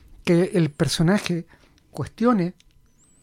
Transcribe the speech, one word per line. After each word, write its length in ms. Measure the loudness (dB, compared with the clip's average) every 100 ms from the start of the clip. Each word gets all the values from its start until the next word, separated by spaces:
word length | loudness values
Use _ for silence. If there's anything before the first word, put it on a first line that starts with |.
| -20 -8
que 280 | 0 2 2 0
el 140 | -2
personaje 720 | -2 -4 0 0 0 -2 -6 -8 _ _ _ _
cuestione, 640 | -10 -10 -2 0 0 -2 -8 _ _ _ _ _ _